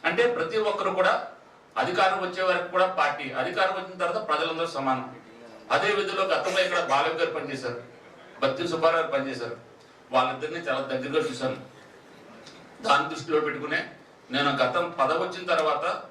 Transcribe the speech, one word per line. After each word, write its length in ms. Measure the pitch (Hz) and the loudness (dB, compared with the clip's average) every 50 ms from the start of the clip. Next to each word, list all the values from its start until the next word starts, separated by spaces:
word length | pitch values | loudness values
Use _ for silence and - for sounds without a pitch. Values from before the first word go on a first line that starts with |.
| - | 0
అంటే 280 | 165 170 208 240 240 | 0 2 4 4 4
ప్రతి 260 | 240 247 - - 214 220 | 4 0 -2 0 0 0
ఒక్కరు 320 | 214 208 202 196 190 190 | 2 2 0 0 -2 -2
కూడా 360 | 190 190 185 185 - - - - - - - - - - - - - - | 2 4 4 4 4 2 -2 -8 -14 -18 -20 -20 -20 -20 -20 -8 -2 0
అధికారం 400 | - 175 180 190 190 190 185 190 | 0 0 4 4 4 4 4 2
వచ్చే 220 | 185 180 180 185 | -2 -4 -2 0
వరకు 280 | 185 185 180 175 180 - | 2 2 2 2 0 0
కూడా 160 | 180 180 185 | 2 4 4
పార్టీ, 440 | 185 - - - - - 151 143 131 | 4 4 2 2 2 0 -2 -6 -6
అధికారం 420 | 127 147 170 180 180 202 190 190 | -4 -2 -2 -2 2 2 2 2
వచ్చిన 340 | 190 190 180 - - 185 180 | 2 -2 -6 -8 -6 -2 -2
తర్వాత 220 | 170 - 220 - 156 | 0 0 -2 -2 0
ప్రజలందరూ 380 | 151 147 160 165 160 160 165 | 0 0 0 -2 -2 -2 -4
సమానం. 500 | 160 - 143 135 131 131 127 123 - - - - - - - - - - - - - | -4 -4 -4 0 0 0 -2 -2 -8 -12 -16 -18 -20 -20 -20 -20 -20 -20 -20 -4 0
అదే 220 | - 190 196 208 | 0 2 2 2
విధంలో 300 | 208 202 196 185 - - | 0 0 0 -2 0 0
గతంలో 380 | 190 185 - - - 185 180 190 | 0 2 2 0 0 0 2 2
ఇక్కడ 200 | 180 - 180 170 | 2 2 2 0
బాలయ్య 340 | - - 151 139 - - - | 2 2 2 2 2 2 0
గారు 160 | 165 170 - | 0 -2 -2
పనిచేశారు, 520 | - 156 139 139 139 127 127 123 120 120 - - - - - - - - - - - - | -2 -4 -6 -6 -8 -6 -6 -6 -8 -8 -12 -16 -20 -20 -20 -20 -20 -20 -20 -20 -6 0
బత్తి 260 | - - - - 170 165 | 0 0 0 0 -2 -2
సుబ్బారావు 340 | 160 160 160 160 165 165 | -2 4 4 4 4 4
గారు 100 | 160 147 | 0 0
పనిచేశారు. 440 | 143 135 131 135 127 120 120 120 120 - - - - - - - - - - - | 0 -2 -2 -2 -6 -6 -8 -8 -8 -12 -14 -20 -20 -20 -20 -20 -20 -20 -14 0
వాళ్ళిద్దరిని 440 | 127 127 123 127 127 127 147 156 170 | 2 2 2 2 -2 -4 -6 -6 -6
చాలా 240 | 170 - - 131 131 | -6 -2 -2 -2 -2
దగ్గరగా 480 | 135 131 131 123 - 143 151 156 139 - | -2 -4 -4 -4 -4 0 0 0 0 0
చూశాను. 260 | 127 - 131 127 - - - - - - - - - - - - - - - - - - - - - - - - - - | -4 -2 -4 -4 -4 -4 -10 -16 -20 -20 -20 -20 -20 -20 -20 -20 -20 -20 -20 -20 -20 -20 -20 -20 -20 -20 -20 -20 -20 -8
దాన్ని 320 | 220 220 - 156 156 156 160 | 0 2 2 4 2 0 -4
దృష్టిలో 260 | - 143 160 156 151 | -8 -4 0 0 2
పెట్టుకునే 500 | 147 147 135 135 147 143 160 170 - - - - - - - - - - | 2 0 -4 -6 -6 -2 -2 -2 -4 -6 -12 -20 -20 -20 -20 -20 -14 -6
నేను 200 | 127 139 143 143 | -2 0 0 2
గతం 440 | 131 - 131 123 - 175 175 170 - - | 2 2 2 2 2 0 -2 -2 0 0
పదవి 180 | 165 160 160 170 | 2 2 2 0
వచ్చిన 280 | 185 180 180 185 180 | 0 -2 -4 -8 -2
తర్వాత 560 | 180 170 160 156 156 - 190 202 190 185 - - - | 0 2 2 4 2 0 0 0 -2 -4 -4 -8 -14